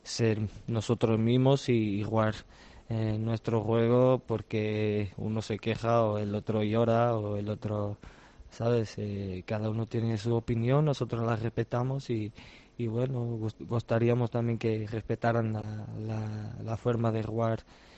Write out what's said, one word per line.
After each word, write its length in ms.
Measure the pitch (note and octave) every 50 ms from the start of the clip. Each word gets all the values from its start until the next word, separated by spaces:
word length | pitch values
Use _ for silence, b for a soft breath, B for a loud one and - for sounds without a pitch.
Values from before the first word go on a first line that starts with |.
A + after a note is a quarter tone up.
| _
ser 340 | - - - A#2 A2 G#2+ G#2+ G#2+ G2 - - - -
nosotros 500 | A#2 A2+ - - A#2 - - A2+ A2+ A2
mismos 500 | A2+ A#2 A#2+ B2+ C3 C3 C#3 C3+ - -
y, 320 | B2 A2+ A2 G#2+ G2 G#2
y 40 | G#2+
jugar, 320 | G#2 A2 A2 A2 A2 G#2+ - - b b b b b b b b -
eh, 280 | A#2 A2+ A2 G#2+ G#2+ A2
nuestro 420 | A2 A2+ A#2 G#2+ - - A2+ A2+
juego 600 | G#2 A2 A2+ A#2 A#2 A#2 A#2+ B2 B2+ B2+ C3 A#2+ - -
porque 840 | A#2 G#2 G2+ - - G#2+ G#2+ G#2+ G#2+ G#2+ G#2+ G#2+ G#2 G#2 G#2 F#2+ - -
uno 240 | G#2 G#2+ A2 A2
se 160 | G#2 - A2 G2+
queja 460 | - A2+ G#2+ - A2+ A2+ A#2 A#2 A2+
o 160 | G#2+ G#2 G#2
el 160 | G#2+ G2+ G2+
otro 260 | G#2+ - - A2 G#2+
llora 540 | G#2+ G#2 G#2+ A2+ A#2 A2+ A2+ A2+ A#2 A#2+ A#2 A2
o 200 | G#2 G#2 G#2 G2+
el 120 | G#2 G#2+
otro, 480 | G#2+ - - G#2 G#2 G#2 G#2 G#2 G2+ - b b b b b b b b b -
¿sabes? 420 | - - A2+ A#2 A#2+ A#2 A2 - - -
Eh, 440 | G#2 G#2 G2+ G2 G2 F#2+ F#2 F#2 - -
cada 240 | A2+ G#2+ G#2+ A2
uno 160 | A2 A2+ A2 -
tiene 280 | - A#2 A2 A#2 A2+ G#2+
su 160 | - A#2 A#2
opinión, 500 | A#2 - - A#2+ A#2 A2+ B2 C3+ D3 D#3
nosotros 400 | D3+ C#3 - B2 A2 A#2+ A#2 A2+
la 120 | A2+ A#2 G#2+
respetamos 760 | A2+ A#2 - A2+ A2+ - - A#2+ B2 C3 C3+ C#3 - -
y, 200 | A#2+ A2 G#2+ G#2 b b b b b b b b b -
y 80 | A#2+
bueno, 340 | A2 A2 A#2 B2+ C3 C3 A#2+ A#2+ A#2 A#2 A2
gust-, 260 | A2 A2 - - - -
gustaríamos 640 | A#2 A#2+ - - A#2 A2+ A#2 A#2 A#2+ B2 A#2+ A2+
también 300 | - A#2+ A#2 A#2 A#2 G#2+
que 260 | - A2+ A2 A2 G#2+ G#2
respetaran 600 | A2+ A2 - - A#2 - - A#2 A2+ A2+ A2+ A2 A2
la, 100 | G#2+ G#2+ G#2+ G#2+ G#2+ G#2+ A2 A2 G#2+ A2
la, 500 | A2 A2 A2 A2 G#2+ G#2+ G#2+ G#2+ G#2+ - - G#2
la 140 | A2 A#2 -
forma 340 | - A#2+ A#2 A2+ A#2 A2+
de 120 | A2 A2+ G#2+
jugar 400 | A2 G#2+ A#2 A#2 A2+ A2+ - - b b b b b b